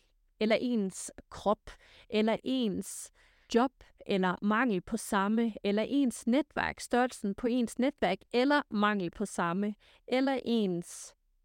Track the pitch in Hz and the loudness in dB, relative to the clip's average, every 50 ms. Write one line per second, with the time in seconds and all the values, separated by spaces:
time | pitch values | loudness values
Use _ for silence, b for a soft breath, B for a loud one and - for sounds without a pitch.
0 | _ _ _ _ _ _ _ _ 214 220 220 - - 247 240 220 196 190 - - | _ _ _ _ _ _ _ _ 2 2 2 2 2 0 0 0 0 -2 -4 -8
1 | - - - - - _ - - - 196 214 - _ - - B B B B B | -12 -14 -14 -18 -20 _ -18 -4 0 0 0 0 _ -14 -20 B B B B B
2 | B B - 214 214 226 220 - - 254 262 262 233 202 180 185 196 - - - | B B 0 0 2 2 0 -2 -2 -2 -2 0 0 0 -2 -4 -6 -8 -12 -14
3 | - - b b b b b b b b - 226 247 - - _ - - _ _ | -14 -16 b b b b b b b b 2 4 4 2 0 _ -20 -20 _ _
4 | - - 202 190 185 185 175 - - 208 214 220 262 247 196 180 - - 226 214 | -4 -2 0 2 2 0 0 0 0 0 2 2 2 2 0 -2 -2 -4 -6 -6
5 | - - 226 196 196 202 220 233 233 226 202 - - 202 208 214 220 - 269 285 | -4 -2 0 0 2 2 2 2 0 0 -2 -2 -2 0 0 0 0 2 2 2
6 | 277 240 - - - 226 240 294 302 - - - 85 80 - - - - - 240 | 2 2 0 -2 0 2 2 2 2 0 -2 -2 -2 -2 -2 -6 -4 0 2 2
7 | 254 247 - - - 196 190 - - 233 240 254 233 220 - - 240 285 - _ | 2 0 -2 -4 -4 -4 -4 -2 -2 0 0 0 0 -2 -2 -2 -2 -2 0 _
8 | 226 175 190 - - _ - 240 254 285 294 294 - - - 202 208 208 208 202 | 0 0 0 -4 -6 _ 0 2 2 4 2 2 0 -2 0 0 2 2 2 0
9 | 180 170 - - 208 - - - 175 170 170 196 208 214 208 b b b b b | -2 -4 -4 -6 -6 -6 -2 -2 -2 0 0 -2 -2 -4 -6 b b b b b
10 | b - 240 262 269 277 269 - - - 233 226 208 190 175 170 175 - - - | b -2 0 0 2 2 0 -2 -2 0 0 2 2 2 0 -2 -4 -8 -14 -16
11 | - - - _ _ _ _ _ | -18 -18 -20 _ _ _ _ _